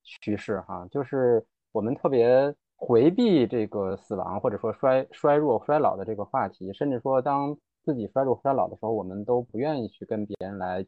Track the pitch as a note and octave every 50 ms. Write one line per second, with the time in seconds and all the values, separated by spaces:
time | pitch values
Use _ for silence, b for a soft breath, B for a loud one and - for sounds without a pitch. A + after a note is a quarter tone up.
0 | _ - - - - A2 G#2 G2 - - G#2+ F#2 F#2 - F#2+ F2 F2 F#2 - C#3+
1 | C#3 - D3 C3+ B2+ A#2+ A#2+ A2+ - _ _ _ _ _ - A2+ G2+ A2+ C#3 -
2 | - D#3+ C#3 A#2+ A2+ A#2+ B2+ C3 C#3 C#3+ C#3+ - _ _ _ - - - A#2+ A2+
3 | B2+ D#3+ F#3 A#3+ B3 A3+ F#3 D3 A#2+ G#2 C3 A#2+ G#2+ G2 - G#2 G2 F#2+ G2 -
4 | - - G#2+ F#2 F2 F2 F2+ G2+ - B2+ G#2 F#2 - A2 G#2 - - C3+ C3 C3
5 | C3 - - - - D3 C#3+ D3+ D3+ D3 A2+ - - - D3 D3+ C3+ G2+ F#2+ G2
6 | F#2+ G#2+ A2 G2 G2+ - - C3+ A2 F#2+ - - F#2 F#2+ G2 - D3+ C#3+ C3 A#2
7 | - C3+ C3+ C3 B2 C#3+ C#3 C#3 C#3+ C#3+ D3 - _ _ _ _ _ - D3 A#2+
8 | G#2 G2 - C3+ C3+ C3 A#2+ - - C#3 C3+ B2 F2+ G2 A2 - - A2 A2+ G#2
9 | F#2+ F#2 F#2 G2+ G#2 A#2+ B2 B2 A#2+ - - A2 C#3 D#3 D#3 C3+ A2+ G2 - -
10 | G2+ - A2+ G#2+ G#2+ G#2 G2 - F#2 F#2+ G2+ G2 F#2 F#2 F2+ F#2+ F#2+